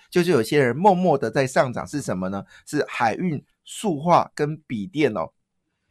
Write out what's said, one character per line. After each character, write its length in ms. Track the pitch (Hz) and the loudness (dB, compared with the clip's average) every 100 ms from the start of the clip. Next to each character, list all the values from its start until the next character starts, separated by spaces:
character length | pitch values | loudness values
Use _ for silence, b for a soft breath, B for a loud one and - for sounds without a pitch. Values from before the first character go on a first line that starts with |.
| b | b
就 140 | 180 | 0
是 80 | 175 | 4
有 100 | 143 | 2
些 220 | - 147 | 2 2
人 120 | 127 127 | 2 2
默 200 | 202 180 | 2 4
默 220 | 180 139 | 2 2
的 120 | 113 | 0
在 160 | 147 131 | 0 0
上 260 | 180 139 | 2 0
涨 120 | 110 87 | -2 -6
是 160 | 147 | -6
什 160 | 123 95 | -4 -4
么 120 | 92 | -4
呢？ 160 | 98 95 b - | -6 -10 b -6
是 200 | 147 - | -4 -4
海 260 | - 117 - | 0 -2 0
运、 280 | 180 147 - _ - | -4 -4 -10 _ -20
塑 340 | - 214 147 | -6 -4 -2
化 320 | 170 156 - | 2 2 2
跟 240 | - 151 156 | -4 -4 -6
笔 300 | - 113 95 | -8 -8 -6
电 260 | 143 139 | 0 0
哦。 180 | 101 - _ _ _ _ _ _ | 0 -8 _ _ _ _ _ _